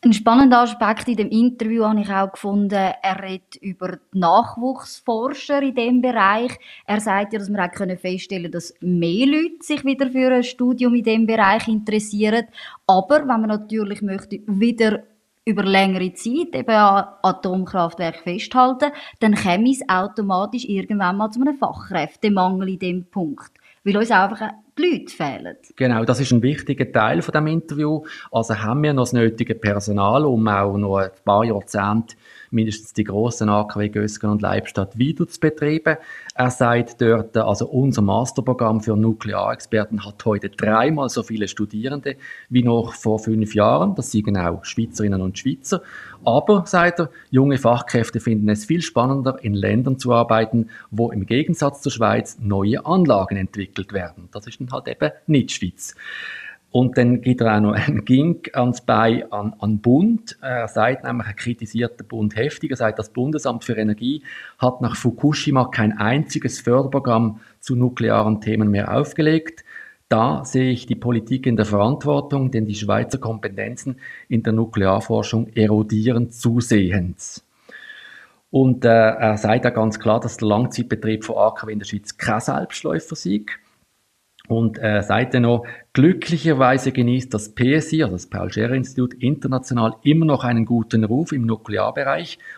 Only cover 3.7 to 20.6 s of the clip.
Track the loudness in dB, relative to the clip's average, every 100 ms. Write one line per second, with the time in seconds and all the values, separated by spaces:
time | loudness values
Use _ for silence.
3.7 | -8 -8 -10 _ 0 4 4 4 -2 -6
4.7 | -6 -10 -12 -4 -2 -2 -6 -2 0 0
5.7 | -2 2 2 2 2 2 2 -2 -6 -18
6.7 | -20 -4 -4 0 0 -2 -6 -6 -4 -4
7.7 | -4 -6 -4 -6 -6 -6 -8 -6 -8 -10
8.7 | -8 -2 0 2 2 2 2 0 -6 -6
9.7 | -4 -2 0 0 2 2 2 0 -2 -2
10.7 | 2 2 2 2 2 2 4 4 2 0
11.7 | -2 0 -2 -2 -2 0 0 -2 -12 -20
12.7 | -14 2 2 4 2 2 0 0 -2 -4
13.7 | -6 -4 -4 -6 -6 -8 -12 -4 0 2
14.7 | 4 2 2 -6 _ _ _ -4 -2 2
15.7 | 4 2 2 -4 -6 -6 -4 -4 -6 0
16.7 | 4 6 4 0 -2 -2 -2 -4 -4 -4
17.7 | -2 -2 -2 -8 -6 -8 -8 -4 2 2
18.7 | 4 -2 -4 -18 -2 2 2 2 2 2
19.7 | 0 0 0 0 -4 -2 -2 -2 -6